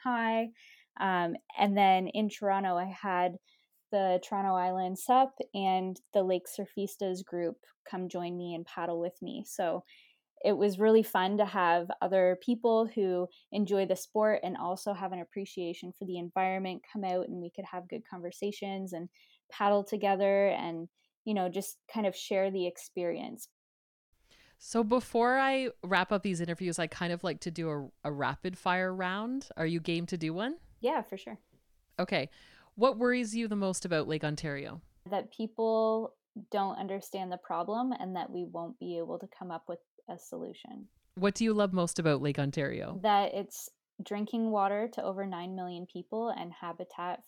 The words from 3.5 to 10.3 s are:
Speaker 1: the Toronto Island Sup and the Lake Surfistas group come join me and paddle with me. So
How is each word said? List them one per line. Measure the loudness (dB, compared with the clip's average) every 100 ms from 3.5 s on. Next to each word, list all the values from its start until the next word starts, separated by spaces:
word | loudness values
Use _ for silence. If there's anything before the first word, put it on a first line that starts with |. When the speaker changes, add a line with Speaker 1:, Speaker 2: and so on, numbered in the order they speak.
| _ _ _ -2
Speaker 1:
the | 2 4 2
Toronto | 2 -2 2 2
Island | 2 2 0 -2
Sup | 4 6 6 0 -8
and | -2 2 2 0 -6 _
the | 0
Lake | 2 2 -2
Surfistas | -10 -8 -4 -4 -2 -4 -4 -4
group | -4 -4 -4 _ _ -10
come | -6 -4
join | -4 -4 -4
me | -6 -8
and | -8
paddle | -6 -2 -2
with | -2 -6
me. | -10 -8 -10
So | -4 -2 -2 -6 -20 -20 _ _